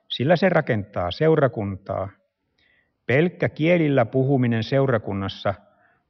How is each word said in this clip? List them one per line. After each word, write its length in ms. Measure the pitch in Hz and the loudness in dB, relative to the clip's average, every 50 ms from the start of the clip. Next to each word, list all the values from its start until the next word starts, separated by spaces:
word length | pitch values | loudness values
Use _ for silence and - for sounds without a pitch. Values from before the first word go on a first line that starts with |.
| _ - | _ -10
sillä 280 | - - 120 156 175 | -6 -2 0 2 2
se 120 | 156 - 190 | 2 2 2
rakentaa 640 | 180 160 143 - 123 104 95 - - 98 87 87 | 2 0 0 0 -2 -4 -4 -6 -6 -6 -6 -4
seurakuntaa. 960 | - - 156 160 160 156 139 117 - 113 98 101 95 90 - - 98 98 95 107 - _ _ _ _ _ _ _ _ _ _ _ _ _ _ _ _ _ _ | -2 0 2 2 2 4 2 0 0 -2 -6 -6 -8 -10 -8 -8 -6 -6 -6 -8 -12 _ _ _ _ _ _ _ _ _ _ _ _ _ _ _ _ _ _
Pelkkä 420 | - 120 143 170 180 - - - 113 | 0 2 2 2 0 0 -2 -4 -4
kielillä 560 | - - 151 165 180 170 156 147 139 131 117 | -2 0 2 2 2 4 2 2 2 2 2
puhuminen 580 | - - 131 131 135 143 127 123 117 117 110 | 2 0 0 0 2 2 2 2 2 0 0
seurakunnassa 920 | 107 - 139 135 131 131 120 107 - 104 98 98 98 92 - - - 101 98 - _ _ _ _ _ _ _ _ _ | -2 0 0 0 2 2 0 -2 -2 -4 -6 -6 -6 -6 -8 -6 -4 -4 -4 -6 _ _ _ _ _ _ _ _ _